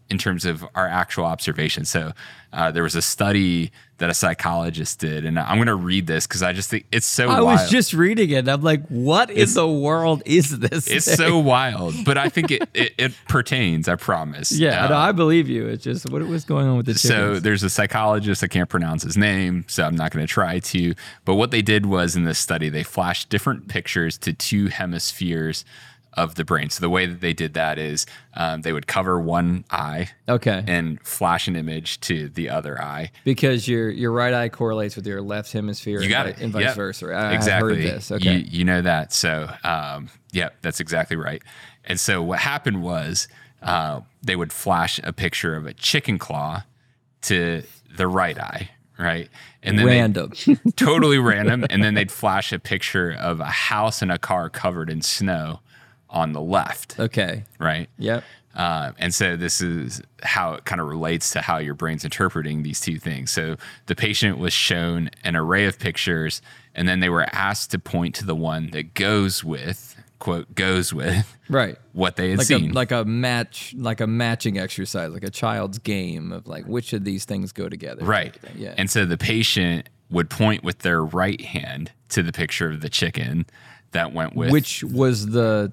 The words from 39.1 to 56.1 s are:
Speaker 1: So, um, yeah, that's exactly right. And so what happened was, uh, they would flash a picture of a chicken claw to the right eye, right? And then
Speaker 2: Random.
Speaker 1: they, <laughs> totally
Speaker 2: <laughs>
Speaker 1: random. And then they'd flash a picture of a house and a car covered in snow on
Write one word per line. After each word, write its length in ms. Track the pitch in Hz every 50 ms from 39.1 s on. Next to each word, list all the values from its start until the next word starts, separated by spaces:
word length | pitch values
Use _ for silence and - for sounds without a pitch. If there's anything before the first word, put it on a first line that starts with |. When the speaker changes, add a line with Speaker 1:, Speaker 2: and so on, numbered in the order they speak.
Speaker 1:
So, 380 | - - - 85 78 78 76 76 - - -
um, 420 | 85 82 78 76 71 71 73 73 - - - _ _
yeah, 180 | - 90 85 - - _
that's 180 | - 82 - -
exactly 380 | 82 80 85 82 80 - 82
right. 240 | 80 76 76 76 71 - - - - - - - _ -
And 160 | - 180 165
so 240 | - 220 196 180 170
what 160 | - - -
happened 420 | - 139 143 143 - 123 98 90
was, 460 | 85 90 87 80 73 80 92 - - - - - - - _ _
uh, 380 | - 90 90 85 78 76 71 62 - _ _ _ -
they 140 | 98 92
would 160 | 87 85 78 -
flash 480 | - - 101 90 85 82 85 - - -
a 80 | 85
picture 420 | - - - 170 - - - 85 78
of 80 | 78 78
a 80 | 64 -
chicken 440 | - - - - 147 - - 101
claw 460 | 80 - - 76 73 73 78 80 92 - _ _ _ _ _ _ _ _ _ _ _ -
to 400 | - 95 87 85 85 85 80 - - - - _ - -
the 140 | 92 92
right 320 | 92 90 92 90 82 76 -
eye, 300 | - - - - 95 - - _ _ _ _
right? 320 | - 87 85 82 85 85 - - - - - - _ -
And 140 | 95 101
then 80 | 107 117
Speaker 2:
Random. 460 | 123 123 120 117 107 98 95 80 - - - -
Speaker 1:
they, 100 | 151 135
<laughs> 200 | - - 240 -
totally 400 | - 262 156 156 165 160 147 139
Speaker 2:
<laughs> 140 | 131 120 117 104
Speaker 1:
random. 320 | 101 107 120 120 123 - -
And 140 | - 101 107
then 100 | 107 104
they'd 160 | 104 101 92
flash 420 | - - - 101 95 98 - - 98
a 60 | 87
picture 520 | - - 101 92 - - - 95 87 85
of 280 | 80 - - 90 85 80
a 60 | 71
house 560 | 71 - - - - 113 104 110 110 - -
and 100 | 104 92 87
a 40 |
car 320 | 85 - - 95 90 82 82
covered 400 | - - - 92 90 85 80 80
in 120 | 80 80
snow 580 | - - - - 101 92 90 80 78 78 78 - _ _ - - - - _ _ _
on 240 | -